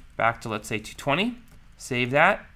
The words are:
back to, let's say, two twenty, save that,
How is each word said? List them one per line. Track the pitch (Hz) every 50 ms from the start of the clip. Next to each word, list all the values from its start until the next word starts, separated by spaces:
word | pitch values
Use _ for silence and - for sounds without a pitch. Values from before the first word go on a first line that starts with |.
| - - -
back | - 110 117 117 -
to, | - 117
let's | 104 110 -
say, | - 120
two | 107 110 - -
twenty, | - - 143 139 170 208 247 240 - - - - - - - -
save | - - - 131 123 127 123
that, | 131 143 165 190 - - - - -